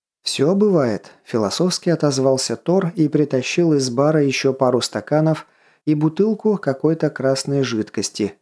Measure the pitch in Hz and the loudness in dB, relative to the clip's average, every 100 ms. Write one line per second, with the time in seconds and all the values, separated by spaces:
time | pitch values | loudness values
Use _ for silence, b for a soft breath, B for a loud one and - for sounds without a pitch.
0 | _ _ - - 139 196 208 175 123 98 | _ _ -10 0 0 2 2 4 2 -2
1 | - - - 117 101 - 180 - 185 160 | -8 -20 -6 -2 -2 0 -2 -2 -2 0
2 | 147 135 131 131 - 113 - 185 180 175 | 0 2 2 0 -2 -6 0 0 0 0
3 | 151 147 151 131 120 - 170 147 127 120 | 0 2 0 -2 -2 0 2 2 0 0
4 | 147 156 139 127 135 131 127 123 - 107 | 2 2 0 0 -2 2 2 2 -2 -8
5 | - 147 156 151 - b b b - 151 | -2 0 2 -2 -6 b b b -2 0
6 | 156 156 214 214 220 202 - 131 151 160 | 0 2 0 0 -2 0 -2 0 0 0
7 | 151 - 135 135 - 139 127 113 107 - | -2 0 -2 0 -2 -2 0 -2 -4 -6
8 | 101 - 98 - | -8 -4 -4 -4